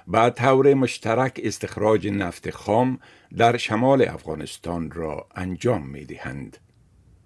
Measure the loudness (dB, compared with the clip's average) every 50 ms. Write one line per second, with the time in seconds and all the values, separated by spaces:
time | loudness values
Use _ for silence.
0 | -8 0 2 4 4 4 2 2 2 4 4 6 6 6 6 6 2 0 -2 -4
1 | -4 -2 0 0 0 -2 -4 -4 -6 -6 -6 -6 -8 -8 -4 0 2 4 2 2
2 | 2 0 -2 -2 -4 -4 -6 -8 -10 -10 -10 -8 -4 0 2 2 2 0 -2 -6
3 | _ -20 -20 _ _ -8 0 2 4 4 4 2 -2 -2 -2 2 2 4 4 4
4 | 4 2 0 -6 -8 -8 -8 -8 -8 -12 -14 -12 -8 -6 -6 -4 -6 -6 -6 -6
5 | -6 -6 -6 -8 -10 _ -10 -8 -8 -6 -6 -2 0 0 0 0 -2 -8 -12 -14
6 | -14 -14 -14 -12 -12 -10 -10 -10 -12 -14 -16 -20 _ _ _ _ _ _ _ _
7 | _ _ _ _ _